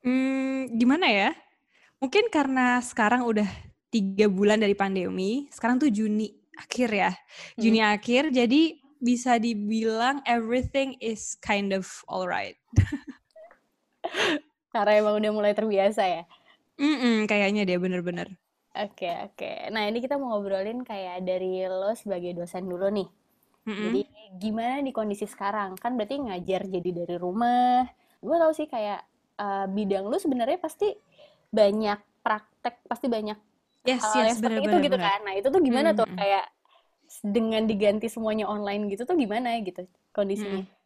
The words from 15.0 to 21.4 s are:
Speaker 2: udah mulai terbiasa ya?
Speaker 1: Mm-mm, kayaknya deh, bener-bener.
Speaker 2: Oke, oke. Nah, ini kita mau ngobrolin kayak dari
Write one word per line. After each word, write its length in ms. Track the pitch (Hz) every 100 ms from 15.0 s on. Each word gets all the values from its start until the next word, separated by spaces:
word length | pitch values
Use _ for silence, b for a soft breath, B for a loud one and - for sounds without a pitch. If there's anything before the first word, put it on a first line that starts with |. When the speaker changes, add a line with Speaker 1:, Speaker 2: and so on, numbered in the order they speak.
| 214 214
Speaker 2:
udah 80 | 214
mulai 240 | 214 208
terbiasa 560 | 208 220 196 196 214 196
ya? 160 | 165 170 b b b _ -
Speaker 1:
Mm-mm, 480 | 285 294 247 220 214
kayaknya 400 | 208 196 208 196
deh, 80 | 180
bener-bener. 560 | 185 180 175 175 175 185 _ _ _
Speaker 2:
Oke, 400 | - 208 - 180 170 -
oke. 400 | - - - -
Nah, 160 | 220 208
ini 160 | 226
kita 160 | 247 285
mau 160 | 262
ngobrolin 480 | 214 202 190 196 240
kayak 400 | 254 208 185 180
dari 480 | 185 185